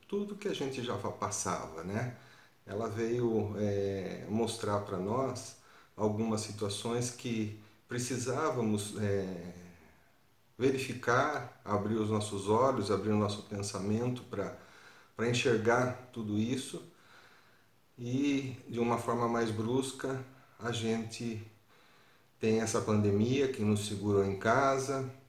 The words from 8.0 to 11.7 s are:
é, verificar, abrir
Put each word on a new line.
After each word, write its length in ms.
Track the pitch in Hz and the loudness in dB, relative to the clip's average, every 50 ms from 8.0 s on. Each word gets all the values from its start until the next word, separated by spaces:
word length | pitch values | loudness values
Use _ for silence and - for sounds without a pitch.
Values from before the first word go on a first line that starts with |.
| 123 - 131 110 107 127 - 147 160 151 131 123 110 107 104 101 104 - - 107 | -4 -2 -2 -2 -2 -2 -2 0 0 0 0 0 0 2 0 0 -2 -4 -4 -2
é, 540 | 104 101 98 98 95 92 92 87 87 87 - 87 87 - - - - - - - _ _ _ _ _ _ _ _ _ _ _ - | 0 2 2 0 0 -2 -6 -8 -10 -12 -14 -14 -18 -20 -20 -20 -20 -20 -20 -20 _ _ _ _ _ _ _ _ _ _ _ 0
verificar, 1000 | 123 135 131 127 - - 117 - - 120 120 131 143 151 147 131 123 - - - - | 2 2 2 0 -2 -6 -6 -4 0 2 4 4 4 2 0 -4 -6 -10 -14 -12 -4
abrir 300 | 95 | 0